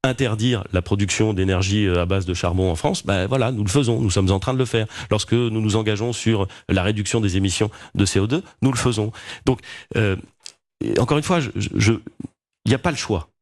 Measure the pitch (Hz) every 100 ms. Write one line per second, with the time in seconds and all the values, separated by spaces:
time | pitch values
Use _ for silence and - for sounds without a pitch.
0 | 131 123 127 107 120 117 98 95 - 101
1 | 101 - 110 98 95 92 95 104 101 87
2 | 87 98 90 87 87 90 95 82 147 196
3 | - 98 95 131 120 120 101 135 120 117
4 | 113 95 95 98 - 131 123 117 107 -
5 | - 107 - 117 120 110 110 107 107 104
6 | 117 117 117 107 95 - - 95 92 107
7 | 98 117 104 92 95 90 104 - - -
8 | 101 - 104 151 - _ 131 123 127 110
9 | 107 - - - - 123 - - - -
10 | 107 92 - _ - _ _ _ - -
11 | 117 151 151 175 127 - 101 - 107 110
12 | - _ - _ _ _ - 131 180 143
13 | - 98 78 _